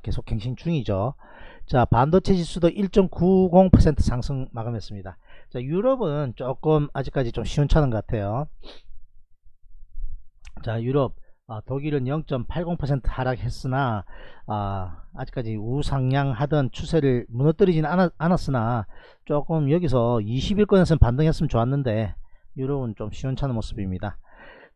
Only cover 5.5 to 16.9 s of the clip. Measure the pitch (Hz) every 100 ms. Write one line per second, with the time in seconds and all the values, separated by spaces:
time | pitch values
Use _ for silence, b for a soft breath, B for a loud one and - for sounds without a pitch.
5.5 | 127 127 170 247 269 190 147 139 - 127
6.5 | 131 156 156 147 139 131 - 120 120 113
7.5 | - 143 165 139 110 - 113 101 117 151
8.5 | - B B B - - - - - -
9.5 | - - - - - - - - - -
10.5 | - 120 110 117 143 120 - - - -
11.5 | 110 117 135 147 147 127 151 - 135 117
12.5 | 151 170 170 135 139 - - 131 127 120
13.5 | - 131 131 135 107 B B B B -
14.5 | 107 101 98 90 80 - - 120 - 113
15.5 | 107 107 135 147 135 131 135 139 113 147
16.5 | 151 131 - 156